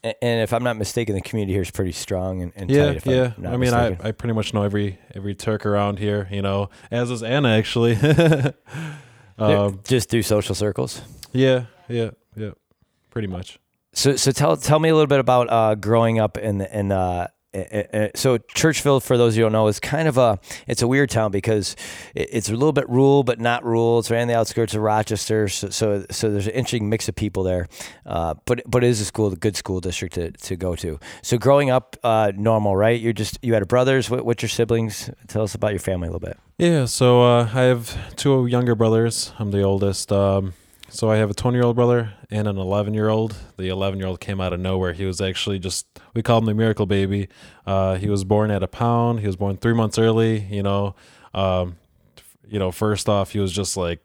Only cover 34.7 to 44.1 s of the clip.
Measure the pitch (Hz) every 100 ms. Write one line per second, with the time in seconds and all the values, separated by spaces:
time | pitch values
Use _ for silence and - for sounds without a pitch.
34.7 | 117 113 101 - - - 107 90 87 107
35.7 | 98 - 92 85 85 85 - _ _ 175
36.7 | 165 123 - 127 123 123 120 117 127 127
37.7 | 123 113 - 101 - 143 135 123 123 123
38.7 | 110 113 113 117 110 - - 104 98 98
39.7 | 98 98 95 - 101 98 98 95 87 _
40.7 | _ - - 110 110 107 104 123 123 120
41.7 | 117 120 120 110 98 - 107 107 98 92
42.7 | 101 104 107 107 110 110 98 - - 92
43.7 | 95 98 98 95